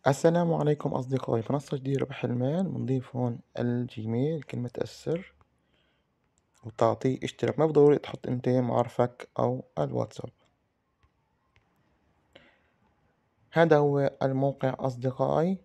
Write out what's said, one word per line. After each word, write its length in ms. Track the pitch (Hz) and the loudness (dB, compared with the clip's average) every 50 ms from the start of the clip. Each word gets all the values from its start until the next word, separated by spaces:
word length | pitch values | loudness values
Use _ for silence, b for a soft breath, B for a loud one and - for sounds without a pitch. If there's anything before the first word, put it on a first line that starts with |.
| - | 2
السلام 460 | 131 139 - - 165 165 175 175 170 160 | 2 2 4 4 4 4 4 2 2 0
عليكم 360 | 151 147 147 151 147 - 143 | 2 2 0 0 0 -2 -4
أصدقائي، 540 | 147 139 127 123 135 131 - - 127 113 110 - | -4 -4 -4 -2 -4 -4 -2 -2 -2 -2 0 -2
منصة 280 | 135 147 147 - 156 | -4 -4 -4 -6 -8
جديدة 240 | 135 131 135 139 131 | -6 -4 -4 -2 -2
ربح 220 | 127 131 135 - - | -4 -6 -6 -6 -4
المال. 400 | 123 120 123 123 135 151 180 190 | -4 -2 -2 -2 -2 -2 -2 -4
بنضيف 520 | 165 135 123 117 117 131 131 127 - - | -4 -4 -6 -2 -2 -2 -2 -4 -6 -6
هون 240 | 120 123 123 120 - - _ _ - | -4 -2 -2 -4 -6 -12 _ _ -4
الجيميل، 800 | 120 120 120 120 123 120 - 113 107 110 113 120 135 151 165 156 | -2 -2 -2 -2 -4 -6 -8 -8 -6 -4 -2 0 0 -2 -2 -4
كلمة 280 | 135 - - 120 123 120 _ - | -8 -8 -8 -8 -8 -6 _ -6
السر، 520 | - 113 - - - 139 156 175 190 - _ _ _ _ _ _ _ _ _ _ _ _ _ _ _ _ _ _ _ _ _ _ _ _ _ _ - | -6 -6 -8 -10 -6 -4 -4 -4 -6 -14 _ _ _ _ _ _ _ _ _ _ _ _ _ _ _ _ _ _ _ _ _ _ _ _ _ _ -16
وتعطيه 560 | 113 - - 117 113 113 110 - 131 131 - - | -14 -2 2 2 2 2 2 -2 -2 -2 -2 -6
اشتراك. 360 | 127 - - - 120 - - | -10 -6 -4 -4 -2 0 0
ما 60 | 151 | 0
بضروري 320 | 160 151 147 143 147 147 | 4 6 6 8 8 6
تحط 300 | - - - - - - | 4 0 -6 -12 -10 -6
أنت 220 | - 127 123 - 127 | -4 -4 -2 0 2
معارفك 800 | 123 127 127 120 120 120 120 117 - - 123 120 - _ - _ _ - | 2 2 2 2 0 0 0 0 2 0 0 0 0 _ -20 _ _ 0
أو 260 | 123 120 127 131 - _ _ 160 | 0 0 0 -4 -8 _ _ -4
الواتساب. 500 | 147 135 127 120 117 - - - - 120 _ _ _ _ _ _ _ _ _ _ _ _ _ _ _ _ _ _ _ _ _ _ _ _ _ _ _ _ _ _ _ _ _ _ _ _ _ _ _ _ b b b b b b b b b b b _ _ _ _ _ _ _ _ _ _ _ _ _ | -4 -2 -2 -4 -4 -4 -8 -14 -14 -14 _ _ _ _ _ _ _ _ _ _ _ _ _ _ _ _ _ _ _ _ _ _ _ _ _ _ _ _ _ _ _ _ _ _ _ _ _ _ _ _ b b b b b b b b b b b _ _ _ _ _ _ _ _ _ _ _ _ _
هذا 260 | - 160 170 160 151 | 4 4 6 6 6
هو 340 | 147 147 143 143 143 139 135 - - 139 | 6 6 4 2 2 0 0 0 0 -2
الموقع 520 | 135 135 131 139 139 135 - - 131 127 - | 0 0 2 0 0 0 0 -4 -4 -2 -2
أصدقائي. 760 | - 131 123 120 123 131 123 - 135 139 143 147 160 185 190 180 | -4 -6 -4 -2 -4 -4 -2 0 0 2 2 2 2 0 -2 -4